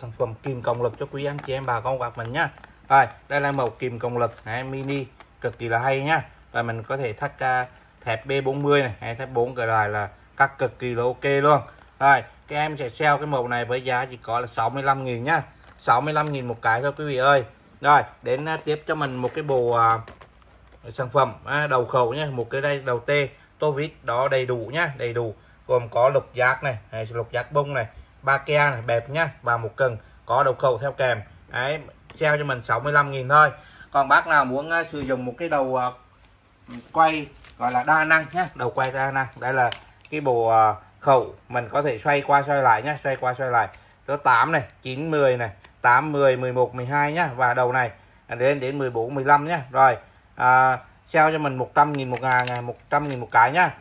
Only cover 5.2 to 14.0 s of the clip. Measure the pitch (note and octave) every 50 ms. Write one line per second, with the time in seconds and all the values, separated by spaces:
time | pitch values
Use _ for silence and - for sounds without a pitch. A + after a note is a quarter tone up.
5.2 | - _ _ _ - A#2+ G#2+ - A#2+ A#2 A2+ A#2 A#2+ C#3 C3+ C3+ C3+ C#3+ - -
6.2 | - - - - - _ - B2 A#2 A#2 A2+ A2+ A2 - C3 C3+ C#3 A#2 G#2+ -
7.2 | C#3+ C#3+ - - C3+ C3 C3 B2+ - - - - - _ _ _ - - - -
8.2 | - C3+ C3+ C#3 C3 C3+ C3+ C#3+ C#3+ C#3+ C#3+ C#3+ C3+ B2 G2+ - - A#2 A#2 A#2+
9.2 | C3 C3 C3 A#2+ A#2+ B2 B2+ B2 A#2 A2+ A2 A2 G#2+ G#2 G#2 G#2+ G#2 F#2+ - -
10.2 | _ _ _ - C#3 C#3 - - C3+ A#2+ - - B2+ B2 A#2+ A#2 A#2+ B2+ B2+ -
11.2 | - C#3 C#3 C#3 C#3 D3 D3+ C#3 A#2 - - - - - _ - C3+ C#3 C#3 B2+
12.2 | A#2 - - - _ - D3 D3 D3+ D#3 D3+ C#3+ C#3 A#2+ A2+ - D#3 D3+ C#3+ C#3+
13.2 | D3+ D3+ D3 C3 A#2+ B2 B2 B2 A#2+ A#2 B2 C3 B2+ C3 B2 B2